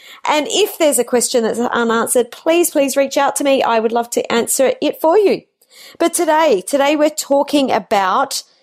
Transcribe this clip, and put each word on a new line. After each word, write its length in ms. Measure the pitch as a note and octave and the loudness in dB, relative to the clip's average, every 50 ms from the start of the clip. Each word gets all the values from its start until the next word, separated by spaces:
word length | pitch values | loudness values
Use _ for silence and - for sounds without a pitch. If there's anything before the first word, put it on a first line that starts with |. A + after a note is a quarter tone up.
| - - - - - | -20 -20 -18 -8 -4
And 220 | - C#4 D4+ C#4+ A3+ | -2 -2 -2 -2 -2
if 300 | - E4 G4+ - - - | -2 -2 -2 -2 -2 0
there's 220 | E4+ D4 C4+ - | 0 2 2 0
a 40 | A#3 | 0
question 380 | - C4 A#3+ A3+ - - B3 A3+ | -2 -2 -2 -2 0 0 -2 0
that's 160 | G#3+ - A3 | -2 -2 -2
unanswered, 720 | A#3 - - A#3 A#3+ F#3 A3+ A#3 A3+ B3 - B3+ A#3 A#3+ | -4 -2 -2 -2 0 0 0 0 -2 0 0 0 -2 -2
please, 400 | - - - E4 E4 F4 E4+ - | -6 -6 -2 0 2 2 0 0
please 260 | - D4+ C#4 C4+ B3 | 0 0 0 0 0
reach 200 | C#4+ C#4 C4+ - | 0 -2 0 0
out 180 | D4 C#4 C4+ - | 0 0 0 -2
to 80 | - C#4+ | -2 0
me. 160 | C#4 C4+ B3+ | 0 2 2
I 200 | - - A#3 A3+ | 2 0 0 0
would 100 | A3 A3+ | 0 0
love 180 | A3+ A#3+ A#3 A#3 | -2 -2 -4 -4
to 220 | - A#3+ - - - | -4 -4 -4 -2 -2
answer 420 | A#3 A3 - - - C4 B3 B3+ - | -2 -2 0 0 0 0 0 0 0
it 200 | - D4 - - | -2 -4 -2 0
for 180 | - D#4+ E4 A4 | 2 2 4 4
you. 240 | G#4 F#4 A3+ - - _ _ _ _ _ _ - - - - - | 4 2 2 -2 -4 _ _ _ _ _ _ -20 -20 -18 -6 -2
But 160 | - - - | -2 -2 0
today, 460 | - F4 D#4 D4+ D#4 E4 D#4 A#3+ F#3 F#3 | 0 0 2 2 2 4 2 2 0 0
today 300 | - - C#4 C#4 C#4+ D#4 | -2 -2 0 2 2 2
we're 160 | D4 D4+ D4+ | 2 2 0
talking 640 | D4+ - - - C4+ C#4 C#4+ C#4+ - D4 C4+ A#3+ - | 0 -2 -4 0 0 0 0 0 0 0 0 0 0
about 720 | E3+ F#3 - A3+ G3+ G3 F#3 G3 A#3+ C#4 C#4 - - - _ _ _ | -2 -2 -2 0 0 0 0 0 0 -2 -2 -4 -8 -10 _ _ _